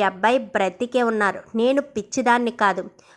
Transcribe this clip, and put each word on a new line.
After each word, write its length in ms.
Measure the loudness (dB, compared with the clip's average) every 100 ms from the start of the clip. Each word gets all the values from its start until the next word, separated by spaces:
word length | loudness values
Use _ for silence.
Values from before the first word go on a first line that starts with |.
అబ్బాయి 380 | 0 2 0 0
బ్రతికే 640 | -2 -2 -2 -2 -2 0
ఉన్నారు, 400 | 0 0 -2 -4 -6
నేను 280 | 0 2 2
పిచ్చిదాన్ని 680 | -2 -8 -6 -2 2 2 0
కాదు. 340 | 0 0 0 -8 _ _